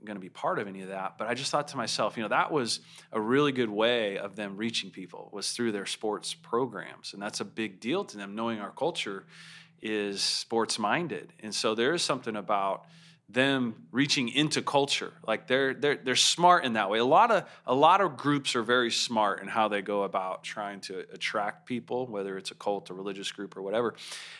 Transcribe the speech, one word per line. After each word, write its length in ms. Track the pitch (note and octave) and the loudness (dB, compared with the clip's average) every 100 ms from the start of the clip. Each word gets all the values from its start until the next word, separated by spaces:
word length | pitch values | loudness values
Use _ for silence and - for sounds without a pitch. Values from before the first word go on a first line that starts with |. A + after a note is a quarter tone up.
gonna 160 | G#2+ G#2 | -12 -12
be 80 | F#2 | -12
part 320 | - D3+ F3 | -6 -4 -2
of 80 | G2+ | -4
any 140 | F#2+ | -8
of 60 | F#2+ | -10
that. 280 | F#2+ F#2+ - | -6 -8 -6
But 80 | A2 | -4
I 80 | |
just 160 | A#2+ C#3 | -4 -2
thought 160 | D3+ C#3+ | -2 -2
to 80 | C3+ | -4
myself, 400 | A2+ - A2 A#2+ | -4 0 -2 0
you 60 | |
know, 60 | G#2+ | -2
that 240 | C3 F3+ | 0 2
was 260 | D#3 A2+ - - - - | 0 0 -4 -8 -20 -8
a 100 | A2+ | -4
really 300 | G#2+ C3+ D3 | 2 4 4
good 200 | B2+ A2+ | 2 0
way 480 | G#2 A2+ A#2+ G#2+ F#2+ | 2 4 4 0 -2
of 180 | G2+ G2 | -6 -8
them 200 | G2+ G2 | -8 -4
reaching 360 | A2+ A2+ F#2+ | -4 -4 -6
people, 380 | F2+ F2 F2 - | -10 -14 -14 -12
was 180 | G#2 - | -8 -6
through 220 | - A#2 | -2 -2
their 140 | G2+ F#2+ | -2 -4
sports 460 | - A2 G2 - | -4 -4 -4 -6
programs. 800 | - - A#2 B2+ F#2+ E2+ - - | -10 -4 -2 -2 -4 -12 -14 -14
And 80 | G2 | -10
that's 200 | G#2 - | -8 -6
a 40 | |
big 360 | G#2+ A2 A2 F#2 | -8 -6 -6 -6
deal 240 | A2 F3+ | -4 -4
to 120 | G3+ G#2 | -4 -10
them, 200 | G2 G#2 | -10 -6
knowing 240 | A#2 A2 | -4 -4
our 100 | G2 | -6
culture 560 | - D3 - A2 G2 - - - - - _ | -4 -4 -2 -6 -8 -12 -20 -20 -20 -20 _
is 400 | A2 G#2+ G2+ G2 | -4 0 0 -2
sports-minded. 1120 | - - - A2+ A2 - G#2 C3+ E3+ F#2 - - | -2 -2 0 0 0 0 0 0 -2 -6 -10 -14
And 120 | G#2+ | -8
so 220 | G2 A#2 | -2 0
there 180 | A2 B2 | 2 2
is 100 | E3+ | 2
something 340 | - C3+ A#2+ G#2+ | 0 -2 -4 -6
about 500 | F#2+ G2+ G2 F#2+ - - - - _ | 0 0 0 -2 -8 -20 -20 -20 _
them 600 | B2 C3+ C3+ A#2+ A2 - | 2 2 2 0 -4 -4
reaching 380 | B2 C#3+ D3 A#2 | 0 2 2 0
into 340 | A#2+ D3+ C3+ | 2 2 0
culture. 500 | - C#3+ C#3 - F#2 - - | 2 2 2 0 -4 -8 -4
Like, 220 | G#2+ - | -4 0
they're, 260 | C3 C3+ | 2 2
they're, 220 | B2+ C#3+ C3+ | 0 0 0
they're 180 | C3 | 0
smart 500 | A#2+ - - F3 F3 | 2 4 6 6 6
in 100 | B2+ | 4
that 140 | A2+ G2 | 0 2
way. 120 | A2 | 2
A 40 | |
lot 280 | B2 E3 A#3 | 6 8 8
of, 160 | G3 - - - | 4 0 -8 0
a 80 | |
lot 260 | C3 D3+ G3 | 6 8 8
of 160 | F#3 B2+ | 4 0
groups 380 | - D3 - | 2 2 2
are 80 | B2 | 0
very 300 | A2 B2 A#2 | 4 4 4
smart 500 | - - A2+ G#2 F#2+ | 2 0 2 2 2
in 60 | G2 | -2
how 180 | A2+ G#2+ | 2 2
they 160 | G#2 | 2
go 220 | G2 G2+ | 0 0
about 400 | G2 G2 F#2+ F#2 | 0 0 -2 -6
trying 360 | - - G2+ G2 | -8 -8 -8 -8
to 180 | - F#2 - | -10 -10 -10
attract 540 | - - A2 G#2 - - | -8 -4 -2 -2 -4 -6
people, 400 | B2 - B2 B2+ | -6 -4 -4 -4
whether 320 | G#2 G2 F#2+ | -4 -4 -6
it's 140 | F#2+ | -8
a 20 | |
cult, 360 | - - G2+ - | -8 -2 -2 -4
a 40 | |
religious 380 | F#2 G2 G2 F#2+ | -10 -8 -8 -8
group, 240 | - G2 F#2+ | -8 -10 -8
or 60 | |
whatever. 340 | G2 G#2+ A#2 - - - - - | -4 0 0 -4 -12 -14 -14 -18